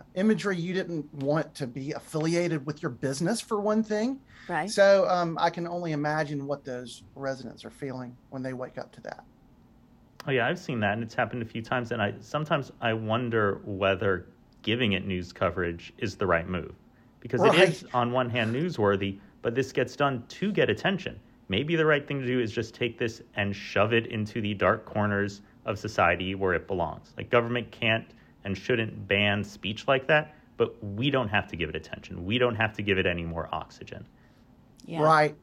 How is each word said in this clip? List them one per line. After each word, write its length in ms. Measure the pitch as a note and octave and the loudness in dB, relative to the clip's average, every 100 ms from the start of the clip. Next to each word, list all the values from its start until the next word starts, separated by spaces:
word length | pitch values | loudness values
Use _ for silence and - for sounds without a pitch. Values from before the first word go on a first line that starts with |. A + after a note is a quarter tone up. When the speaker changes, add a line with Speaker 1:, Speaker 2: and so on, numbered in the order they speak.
| - - | -8 0
Speaker 1:
imagery 420 | G#3 G#3 G3 F3+ | 4 4 2 -2
you 160 | E3+ | -2
didn't 380 | F#3 F3 E3 D3 D3 | -2 -2 -6 -6 -4
want 400 | C#3 D#3 D#3 - | 0 0 0 -4
to 100 | B2+ | -8
be 280 | A#2+ C3+ | -6 -8
affiliated 720 | D3+ - D#3+ D#3+ E3+ F3 D#3 C#3 | -8 -6 -2 0 2 2 0 -4
with 160 | C#3+ | -6
your 100 | E3 | -8
business, 480 | A#2+ C3+ C3 E3+ A3+ | -4 -4 0 0 0
for 220 | - G#3 | -2 -2
one 220 | G#3 G#3+ | 2 2
thing. 360 | A3 G#3+ A3+ C4+ - - - | 2 0 -2 -4 -10 -18 -6
Speaker 2:
Right. 200 | E3+ F3+ | -4 0
Speaker 1:
So, 380 | A3 G3 G3 F#3 | 6 8 8 6
um, 300 | F3+ E3+ E3 | 2 2 2
I 100 | E3+ | 0
can 160 | E3+ E3+ | 0 -4
only 280 | F3 F3 | -4 -4
imagine 520 | D3+ D3+ D3+ D3+ D3 C#3 | -2 0 0 -2 -4 -4
what 200 | C#3 C#3 | -6 -6
those 380 | B2 B2 - - - | -10 -10 -14 -18 -8
residents 480 | C3+ C3 B2 - | -6 -6 -8 -14
are 60 | - | -16
feeling 460 | - C#3 B2+ B2 B2 _ | -10 -8 -8 -10 -14 _
when 120 | C3+ | -8
they 80 | C3 | -8
wake 240 | B2+ B2 - | -6 -8 -10
up 140 | - | -12
to 80 | - | -14
that. 220 | - - - _ - - - - - - - - - | -14 -14 -16 _ -20 -20 -20 -20 -20 -20 -20 -12 -2
Speaker 3:
Oh, 40 | |
yeah, 160 | C3 A#2+ | 0 0
I've 120 | F3+ | -2
seen 200 | - B2 | -4 -2
that, 120 | G#2 | 0
and 100 | G#2+ | 0
it's 120 | A2+ - | -4 -2
happened 260 | A2+ B2 | -2 -4
a 40 | A2+ | -6
few 160 | A#2+ | -8
times, 300 | A2 C3 A#2+ | -4 -4 -2
and 100 | A#2+ | -2
I, 120 | G#2 G#2 | -2 -4
sometimes 520 | - D3+ D3+ D#3 C3 - | -8 -6 -2 -2 -4 -4
I 100 | A#2 | -2
wonder 680 | A2+ A2 A2+ B2 A2+ G#2 - | -2 0 -2 0 2 2 0
whether 640 | - F#2+ F#2+ F#2+ G2+ F#2 - - _ - | -6 0 2 2 2 0 -2 -18 _ -8
giving 300 | - A#2 A#2+ | -2 0 2
it 140 | F#2+ G2 | 0 -2
news 240 | F2+ F2 | -4 -6
coverage 640 | - F#2 E2+ F2 E2+ - - | -2 -2 0 -2 -4 -10 -8
is 180 | A#2 - | -6 -2
the 100 | G2 | 0
right 200 | E2+ F2 | 2 0
move. 260 | F2+ D2 - - _ _ _ | -6 -6 -12 -20 _ _ _
Because 200 | - B2+ | -4 4
it 80 | A3 | 6
Speaker 1:
Right. 200 | E3+ F#3 | 8 6
Speaker 3:
is, 160 | D#3 - | 4 -2
on 180 | B2+ A#2+ | 0 2
one 180 | B2 B2 | 2 0
hand, 240 | A#2+ A2+ | 0 0
newsworthy, 640 | B2 F3+ D#3 G2+ G2 G2 G2 - - | 0 -2 2 4 4 0 -4 -12 -6
but 140 | - A#2 | -2 0
this 160 | C3 | 0
gets 240 | - B2 - | -2 -2 0
done 300 | C#3+ B2+ - | 0 0 -6
to 240 | - G3 | -4 -2
get 180 | G3 G#2+ | 2 2
attention. 480 | G2+ F3 F#3+ - - - - - | 2 0 -2 -4 -10 -16 -20 -4
Maybe 280 | F#2+ D3 E3 | -2 0 2
the 100 | D#3 | 4
right 200 | D3+ D3+ | 4 2
thing 120 | C#3+ | -4
to 80 | B2 | 0
do 120 | B2+ | 0
is 120 | A#2 | 0
just 240 | A2+ A2 - | -2 -6 -4
take 220 | B2 A#2 | -4 -2
this 220 | A#2 A2+ - - | -4 -4 -8 -4
and 200 | G2+ G2+ | -2 -4
shove 380 | - - G#2+ | -2 2 4
it 140 | A#2 A2+ | 4 2
into 320 | A#2 G#2 A#2+ | -4 -4 -2
the 120 | G#2 | -4
dark 320 | G2+ F#2 A2 - | 2 2 2 0
corners 560 | A2 G#2 G2+ G2+ G2+ - - - | 0 2 2 0 -4 -16 -10 -6
of 140 | G2 | -6
society 560 | G#2 - F2 F2 F#2 F#2+ | -2 4 4 4 0 0
where 180 | F#2+ | 0
it 140 | F2 - | 0 0
belongs. 460 | F#2+ D#2+ D#2+ - - | -2 -2 -4 -14 -12
Like, 120 | A2 | 0
government 420 | A#2+ A#2 B2 A2+ | 2 2 -2 -6
can't 340 | - A#2 A2+ - - - - | -4 0 0 -2 -16 -20 -12
and 140 | G2+ F#2+ | -6 -4
shouldn't 500 | - B2 A2 G#2 G2+ | 0 0 0 -6 0
ban 360 | G2+ G#2 G2+ | 2 4 2
speech 440 | G2+ - F#2 G#2+ - | -2 -8 -8 -4 0
like 180 | C3+ C3 | 0 4
that, 280 | D3+ D3+ - - - | 2 2 -8 -16 -2
but 180 | A#2 - | -2 -2
we 260 | G#2 G2+ C#3 | -8 -2 0
don't 180 | C3+ A2+ | 0 2
have 180 | G#2 - | 0 -2
to 80 | E2+ | -4
give 140 | D#2+ | -4
it 60 | D#2+ | -6
attention. 500 | - - - - F2 | -10 -14 -12 -10 -4
We 120 | A#2+ | 2
don't 180 | A#2+ G#2+ | 2 2
have 180 | A2 | -2
to 80 | G#2+ | -2
give 160 | G2+ F#2+ | 0 2
it 80 | F2+ | 2
any 180 | F2 | 0
more 260 | E2 E2 - | -4 -6 -6
oxygen. 520 | D#2+ - - - - - - - _ - - - - - | -6 -8 -14 -16 -14 -16 -20 -20 _ -20 -20 -20 -20 -10
Speaker 2:
Yeah. 160 | E3 | 2
Speaker 1:
Right. 320 | D3+ D#3 D3+ D3+ | 6 6 4 2